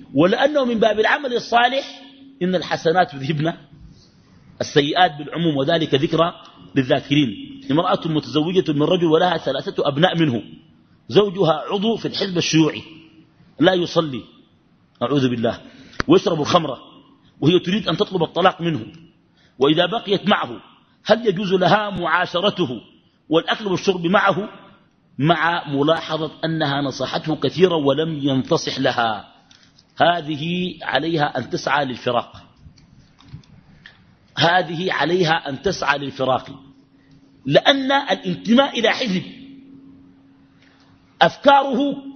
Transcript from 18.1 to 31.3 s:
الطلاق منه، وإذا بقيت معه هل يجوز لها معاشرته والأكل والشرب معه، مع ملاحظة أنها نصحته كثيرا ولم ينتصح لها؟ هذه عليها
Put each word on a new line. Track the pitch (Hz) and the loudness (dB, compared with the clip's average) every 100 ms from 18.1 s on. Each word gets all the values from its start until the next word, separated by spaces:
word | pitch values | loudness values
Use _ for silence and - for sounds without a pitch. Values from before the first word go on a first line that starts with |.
| 185 | 0
الطلاق | 156 165 185 - | -2 2 2 2
منه، | 170 123 107 - - _ _ _ _ - | -4 -4 -8 -16 -20 _ _ _ _ -2
وإذا | 135 156 175 | 2 2 0
بقيت | 226 202 190 190 | -2 -4 -2 0
معه | 180 143 107 - _ _ _ - | 0 -2 -10 -18 _ _ _ 0
هل | 233 226 | 0 2
يجوز | 175 190 | -2 0
لها | 185 175 208 208 | 2 4 2 0
معاشرته | 175 165 175 175 175 196 - 143 110 - _ _ _ - | -4 -2 0 0 0 -2 -2 -4 -6 -12 _ _ _ 0
والأكل | 165 185 226 208 | 0 0 -6 -2
والشرب | 175 196 180 165 | -2 -2 -2 2
معه، | 202 196 180 214 - - _ _ _ _ - | 2 2 0 -6 -14 -20 _ _ _ _ -2
مع | 151 160 160 175 147 | 0 2 0 -2 -4
ملاحظة | 139 147 165 - 156 156 - 160 | -2 0 0 -2 -6 -8 -6 -6
أنها | 160 147 143 | -2 -2 -2
نصحته | 139 - 127 170 156 151 | -4 -6 -6 -6 -4 -4
كثيرا | 139 151 180 165 | -2 2 2 4
ولم | 139 139 165 147 | 2 0 -2 -2
ينتصح | 139 131 123 165 143 131 | -2 -2 0 -2 -2 -2
لها؟ | 135 120 113 101 - _ _ _ _ _ _ - | -2 0 -2 -2 -10 _ _ _ _ _ _ 2
هذه | 156 175 147 143 165 180 180 - | 2 2 -4 -6 -4 -4 -4 -6
عليها | - 131 160 165 147 | -4 -2 -2 -2 -2